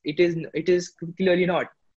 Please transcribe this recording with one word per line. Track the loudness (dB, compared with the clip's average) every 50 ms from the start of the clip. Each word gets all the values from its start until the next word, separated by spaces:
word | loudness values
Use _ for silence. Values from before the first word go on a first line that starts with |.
| -10
It | -6 0 2
is, | 2 2 2 -4 -6 -6 -6
it | -4 0 2
is | 2 0 0 -4 _ -14 -14 -12 -6 -2
clearly | 2 2 4 4 2
not. | 2 0 -2 -2 -4 _ _ _ _ _